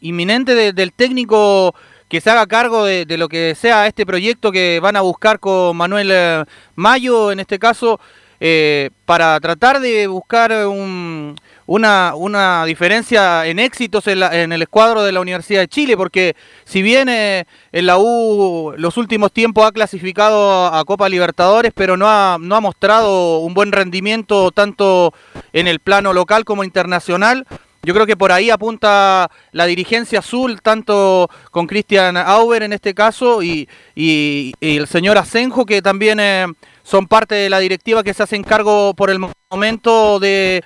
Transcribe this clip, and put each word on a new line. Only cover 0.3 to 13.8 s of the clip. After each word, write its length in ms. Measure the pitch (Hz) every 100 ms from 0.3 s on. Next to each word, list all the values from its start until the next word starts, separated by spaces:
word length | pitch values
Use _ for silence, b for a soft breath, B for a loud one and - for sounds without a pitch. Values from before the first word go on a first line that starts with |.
| 233 262
de, 200 | 240 214
del 180 | 185 180
técnico 840 | - 247 254 240 214 208 196 185 b b b _
que 100 | 165
se 100 | 214
haga 160 | 233 208
cargo 380 | 220 240 226
de, 220 | 202 185 160
de 120 | 165
lo 120 | 165
que 260 | 160 165 156
sea 320 | 233 220 208
este 180 | 214 190
proyecto 460 | 185 202 233 220
que 300 | 190 180 170
van 160 | 185 208
a 40 |
buscar 380 | 190 170 220 220
con 380 | 196 190 180 170
Manuel, 320 | 175 202 196
eh, 320 | 190 175 165 151 b b -
Mayo, 560 | 196 262 254 240 208
en 80 | 196
este 180 | 190 196
caso, 440 | 226 233 233 214 b b b b
eh, 480 | 160 160 151 147 139 - -
para 340 | 170 165 156
tratar 400 | 165 165 240 277
de 280 | 254 220 202
buscar 440 | 185 - 233 226 220 202
un, 720 | 196 196 185 170 160 147 151 b b -
una, 460 | 196 220 202 180 156
una 500 | 185 208 190 175 165
diferencia 800 | 160 175 220 - 233 190 170 160
en 140 | 170
éxitos 480 | 247 -